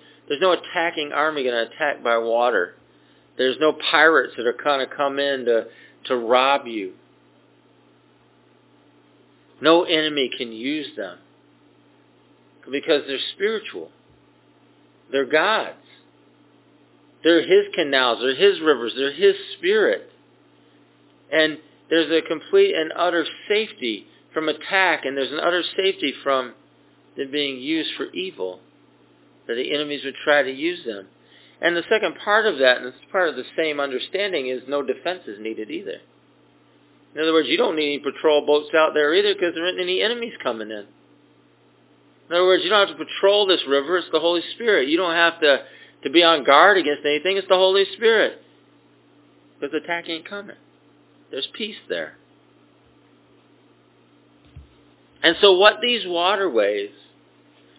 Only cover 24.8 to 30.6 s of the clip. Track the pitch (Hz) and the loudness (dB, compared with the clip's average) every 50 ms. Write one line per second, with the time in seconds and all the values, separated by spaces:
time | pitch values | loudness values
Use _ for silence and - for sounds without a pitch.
24.8 | 190 175 156 147 - 135 139 139 131 123 143 156 156 175 180 175 160 - - 196 | 2 2 2 0 -4 -6 -4 -4 -4 -4 -4 -2 0 0 0 0 -4 -4 -4 -2
25.8 | 190 196 190 - 156 139 127 - - 139 135 131 127 120 - _ _ _ _ _ | -2 -2 -2 -2 -6 -6 -6 -4 -2 -2 0 0 -2 -6 -12 _ _ _ _ _
26.8 | _ _ _ _ _ _ - 139 139 135 135 147 143 139 135 127 127 147 160 160 | _ _ _ _ _ _ -10 -10 -10 -6 -4 -4 -4 -4 -6 -8 -6 -4 -4 -4
27.8 | 143 - - - 139 - - 175 185 190 156 - 92 92 92 - _ _ _ _ | -4 -6 -6 -8 -10 -8 -8 -10 -10 -10 -8 -8 -10 -10 -10 -14 _ _ _ _
28.8 | _ _ _ _ _ _ _ _ _ _ _ _ - - 117 123 131 143 151 147 | _ _ _ _ _ _ _ _ _ _ _ _ -10 -8 -6 -6 -4 -4 -4 -6
29.8 | 151 147 143 131 135 139 123 - - 156 147 147 131 135 131 135 | -6 -6 -8 -10 -10 -12 -12 -6 0 2 2 2 2 0 -4 -6